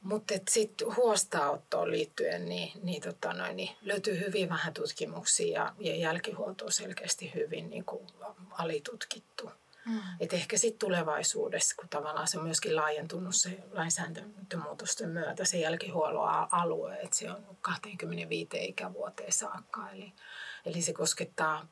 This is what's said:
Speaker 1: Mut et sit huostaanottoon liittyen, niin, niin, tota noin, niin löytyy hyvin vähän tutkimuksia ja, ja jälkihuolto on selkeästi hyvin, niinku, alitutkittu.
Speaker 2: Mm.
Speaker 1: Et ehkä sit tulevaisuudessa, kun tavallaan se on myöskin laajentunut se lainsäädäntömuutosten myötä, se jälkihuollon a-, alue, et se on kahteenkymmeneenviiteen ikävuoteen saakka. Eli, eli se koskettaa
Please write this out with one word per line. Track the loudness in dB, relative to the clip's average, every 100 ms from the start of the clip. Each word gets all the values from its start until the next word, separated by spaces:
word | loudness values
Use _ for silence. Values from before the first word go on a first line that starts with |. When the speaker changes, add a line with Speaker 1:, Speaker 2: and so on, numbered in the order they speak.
Speaker 1:
Mut | 0 -2 0
et | 0 4
sit | 4 4 2 0 6
huostaanottoon | 6 6 4 2 2 2 0 0 2
liittyen, | 2 0 2 0 0 -2
niin, | -2 -4 -4
niin, | -4 -2
tota | -4 -4 -4
noin, | -2 -4 -2
niin | -6 -6
löytyy | -2 0 2 2
hyvin | 2 2 2
vähän | 2 0
tutkimuksia | -2 -4 -2 -4 -2 2 4 4 2
ja, | 0 0
ja | -2 2
jälkihuolto | 2 0 -2 -4 -4 -4 -2
on |
selkeästi | -2 -2 -6 -2 -2 -2 -2
hyvin, | -2 -2 -6
niinku, | -6 -6 -8 -10 -14 -16 -14 -16
alitutkittu. | -4 -2 0 -4 -8 -8 -8 -10 -12 -12 -14 _ -14 -4
Speaker 2:
Mm. | -2 -2 -4
Speaker 1:
Et | 0
ehkä | 0 2 4
sit | 4 4
tulevaisuudessa, | 2 2 2 2 0 0 0 2 2 0
kun | -4
tavallaan | -4 -2 -2 0
se | 0
on | 0
myöskin | 0 2 4
laajentunut | 4 2 -2 -4 0 2
se | 2 -2 -8
lainsäädäntömuutosten | -4 0 0 0 -6 -10 -14 -6 -6 -4 -6 -4 -2 -2
myötä, | -2 -2 0 2
se | 4
jälkihuollon | 2 0 0 2 2 4 2
a-, | 2 4
alue, | 4 4 2 -2 -4
et | -2
se | -2 -2
on | -8 -12 -6
kahteenkymmeneenviiteen | -2 -2 -4 -8 -4 -4 -2 -2 -2 -4
ikävuoteen | -4 -4 -6 -4 -6 -6 -2
saakka. | 0 0 -6 -8 -8 -8
Eli, | -10 -16 -16 -16 -12 -10 -8 -4
eli | 0
se | 0
koskettaa | 2 2 2 -2 2 2 2 -2